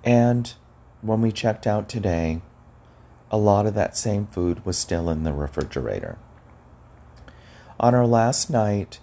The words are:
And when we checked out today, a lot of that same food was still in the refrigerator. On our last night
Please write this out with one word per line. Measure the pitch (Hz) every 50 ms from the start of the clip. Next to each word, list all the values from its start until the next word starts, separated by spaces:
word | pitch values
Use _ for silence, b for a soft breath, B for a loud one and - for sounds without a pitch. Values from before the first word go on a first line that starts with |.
| -
And | 120 120 120 120 120 120 120 117 - - - _ _ _ _ - - - -
when | - 107 110 113
we | 113 113
checked | 104 - - 113 107 - -
out | 113 104 104 104
today, | - - 117 98 98 85 82 82 80 80 82 - - - - - - - b b b b b b b b b b -
a | 110
lot | 107 104 104 101 101 104
of | 107 101
that | 107 87 - -
same | - - 113 104 101 104
food | 98 - 92 90 87 87 87 -
was | 95 87 -
still | - - 87 85 82 85
in | 80 78 78
the | 80 73
refrigerator. | 71 73 71 - 76 73 - - 67 62 55 50 50 - 50 - - - - - - - - - - - - - _ - - - - - - - B B B B B B B B B B B B B
On | - 120 123
our | 123 123
last | 117 117 117 113 120 135 - - -
night | 147 117 107 104 104 101 98 - - -